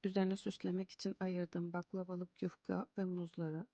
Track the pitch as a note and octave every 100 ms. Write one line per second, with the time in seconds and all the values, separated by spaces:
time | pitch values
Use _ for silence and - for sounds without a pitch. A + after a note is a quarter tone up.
0 | F#3+ G3 F#3+ G3 G3+ - F#3 F#3 F#3+ -
1 | F#3+ - F#3 F3+ F3 F3+ F3 F3 F3 F#3+
2 | F3+ F3+ F3+ - F#3 - - F3+ - -
3 | F#3 F3+ E3+ - D#3+ D#3+ G#3+